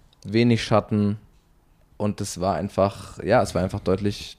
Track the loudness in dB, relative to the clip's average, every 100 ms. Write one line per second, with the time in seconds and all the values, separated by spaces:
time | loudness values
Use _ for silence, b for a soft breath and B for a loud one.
0 | b _ -2 2 4 4 4 2 2 0
1 | 0 -2 -10 _ _ _ _ _ _ -6
2 | -4 -4 -8 -4 -2 -2 -2 0 0 0
3 | -16 -6 2 2 2 0 -2 -2 -2 0
4 | -2 -4 -12